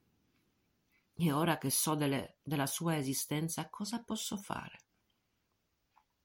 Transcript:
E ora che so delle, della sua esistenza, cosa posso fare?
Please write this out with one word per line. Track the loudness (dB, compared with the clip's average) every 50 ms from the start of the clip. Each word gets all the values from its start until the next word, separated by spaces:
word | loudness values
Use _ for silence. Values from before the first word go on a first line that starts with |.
| _ _ _ _ _ _ _ _ _ _ _ _ _ _ _ _ _ _ _ _ _ _ _
E | 2 2 4
ora | 4 4 4 4 2 2
che | 2 0
so | 2 2 2 2 2
delle, | 2 2 2 2 0 -2 -4 -10 _ -8
della | -4 0 0 0
sua | 0 -2 -2 0 2 2
esistenza, | 2 2 0 -2 -2 -2 -2 0 0 0 0 -2 -4 -6 -6
cosa | -6 -8 -6 -4 -6 -6 -4
posso | -4 -6 -4 -4 -4 -6 -6
fare? | -6 -6 -8 -8 -8 -12 -14 -18 _ _ _ _ _ _ _ _ _ _ _ _ _ _ _ _ _ _ _ _ _ _ _ _ _ _ _ _